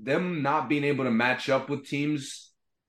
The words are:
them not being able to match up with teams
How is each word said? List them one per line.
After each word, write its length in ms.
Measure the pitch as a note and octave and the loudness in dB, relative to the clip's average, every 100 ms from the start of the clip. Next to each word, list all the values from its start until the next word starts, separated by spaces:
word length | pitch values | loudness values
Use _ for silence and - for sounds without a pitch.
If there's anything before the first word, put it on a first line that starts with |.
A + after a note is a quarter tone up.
them 380 | G#2+ D#3 F3+ E3+ | -2 0 0 0
not 280 | C#3 D3+ - | 0 0 0
being 140 | D3 C#3+ | 0 2
able 180 | C#3 C3 | 0 2
to 60 | |
match 380 | A2+ B2 B2+ - | 2 2 2 2
up 200 | C3+ C3 | 0 0
with 160 | C#3+ - | -6 -4
teams 640 | C#3+ D3 D3+ C3+ - - _ _ _ | -4 -2 -2 -6 -14 -18 _ _ _